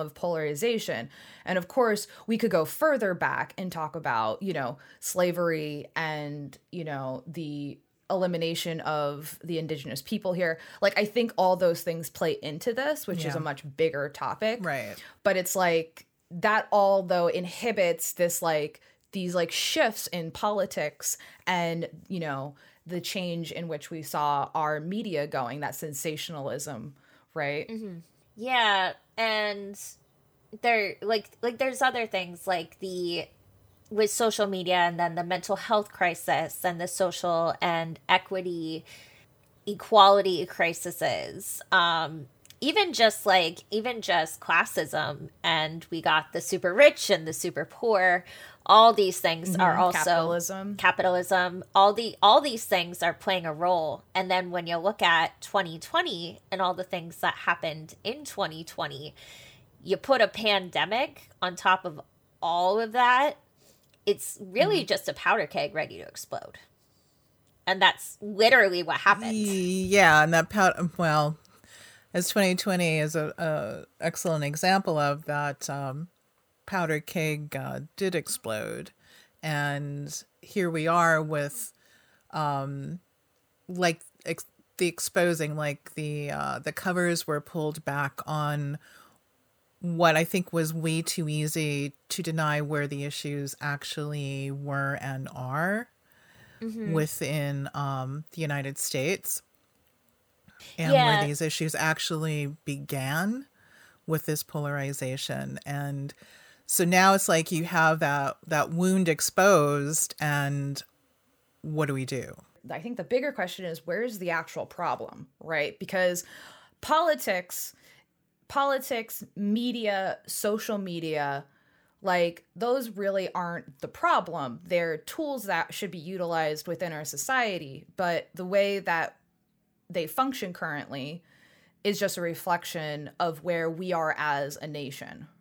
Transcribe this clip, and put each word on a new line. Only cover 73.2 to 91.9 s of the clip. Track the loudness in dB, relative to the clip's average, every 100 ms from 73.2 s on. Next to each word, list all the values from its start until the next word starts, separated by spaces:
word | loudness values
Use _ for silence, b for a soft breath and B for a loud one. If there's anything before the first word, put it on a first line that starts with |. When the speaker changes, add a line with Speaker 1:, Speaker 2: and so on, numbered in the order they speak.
| -4 -4
Speaker 2:
a | -2 -2 -4 -8 -14 _
excellent | -4 -2 -2 0
example | -2 0 4 4 4 2
of | 2 0
that, | -2 -2 -2 -6 -8
um, | -6 -6 -8 -10 _ _ _ _ _
powder | -6 -2 0 -2
keg, | -2 -2 -2 -2 -6 -8
uh, | -8 -8 -10 -4
did | -2
explode. | -2 -4 -6 -4 -6 -6 -8 -12 -20 b b b _
And | -4 -2 -2 -4 -6 -8 -8 -12 -14 _
here | -8 -2 0
we | 0 2
are | 4 6 4
with, | 2 -2 -4 -6 -12 b b b b b b
um, | -4 -2 -2 -4 -8 -8 -10 -14 _ _ _ _ _ -10
like, | 0 0 0 -8 _ -8
ex-, | -8 -10 _ _ -2
the | -2
exposing, | 0 -2 2 2 2 -2 -2
like, | -4 -6 -10
the, | -8 -6 -4 -4
uh, | -4 -4 -4
the | -6
covers | -6 -2 0 2 0 -2
were | -4
pulled | -4 -4 -4 -4 -6
back | -4 -4 -6 -6
on | -2 -2 -2 -4 -8 b b b b _ _ _ _ _ _
what | -4 4 6
I | 6
think | 4 0 -2
was | -2 -2
way | -2 0 0
too | -2 -4 -2
easy | -2 -2 0 -2 -2 -4